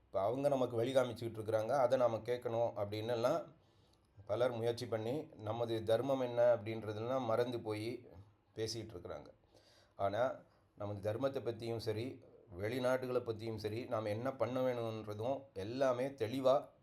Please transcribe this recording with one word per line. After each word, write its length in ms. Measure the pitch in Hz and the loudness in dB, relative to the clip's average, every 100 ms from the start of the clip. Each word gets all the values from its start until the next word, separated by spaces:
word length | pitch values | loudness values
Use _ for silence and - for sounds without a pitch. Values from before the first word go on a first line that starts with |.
இப்ப 200 | _ 95 | _ 0
அவங்க 280 | 98 131 143 | 0 2 2
நமக்கு 280 | 135 123 117 | 2 2 2
வழி 160 | 120 | 2
காமிச்சுக்கிட்டு 440 | 131 123 113 113 110 | 4 2 -2 -6 -6
இருக்கிறாங்க, 320 | 104 110 110 | 0 0 2
அதை 280 | 139 123 127 | 4 4 6
நாம 180 | 120 113 | 6 4
கேட்கணும் 540 | 110 123 120 113 117 - | 0 0 2 4 2 2
அப்படின்னு 300 | 104 107 110 | -2 -2 0
எல்லாம் 500 | 120 120 160 - - _ _ _ _ _ - - | 4 4 4 0 -16 _ _ _ _ _ -20 -4
பலர் 260 | 110 123 | 2 2
முயற்சி 340 | 120 117 117 113 | 2 -2 -2 -2
பண்ணி 420 | 110 110 143 156 - | -2 -2 -4 -6 -10
நமது 480 | 107 117 117 113 | -6 -2 0 -2
தர்மம் 360 | 101 113 131 135 | 2 2 2 0
என்ன 360 | 123 120 120 117 | 0 4 4 4
அப்படின்றதெல்லாம் 680 | 107 113 107 107 117 131 | 0 -6 -6 -6 -2 -2
மறந்து 360 | 120 110 123 120 | 0 2 2 -2
போய் 460 | 107 107 110 131 - 92 - _ _ | -4 -4 -4 -8 -12 -20 -20 _ _
பேசிட்டு 380 | - 110 113 101 | -6 -4 -4 -8
இருக்கிறாங்க. 360 | 87 90 76 60 - _ - _ _ _ - | -12 -12 -12 -14 -20 _ -20 _ _ _ -2
ஆனா 380 | 98 104 127 - - _ _ - | 0 2 0 -2 -14 _ _ -10
நமது 220 | 104 101 | -8 -4
தர்மத்தை 400 | 101 113 135 139 | -4 0 -2 -2
பத்தியும் 340 | 113 110 117 113 | -4 -4 -4 -4
சரி, 460 | 110 107 127 135 - - - 85 | -2 -4 -4 -10 -18 -20 -18 -6
வெளிநாடுகளை 600 | 104 127 127 131 123 123 | -4 0 0 0 0 -2
பத்தியும் 360 | 117 101 113 110 | -2 -6 -4 -6
சரி, 280 | 107 110 | -4 -4
நாம 240 | 123 113 110 | -4 -2 -2
என்ன 240 | 104 127 | -2 -4
பண்ண 280 | 131 113 127 | -2 -2 0
வேணும்ன்றதும் 840 | 127 120 113 110 110 104 113 139 - | 0 0 -4 -6 -8 -6 -4 -4 -6
எல்லாமே 560 | - 98 123 135 120 135 | -8 -6 0 2 2 -2
தெளிவா 600 | 139 110 131 127 139 143 _ | -2 -2 2 4 4 2 _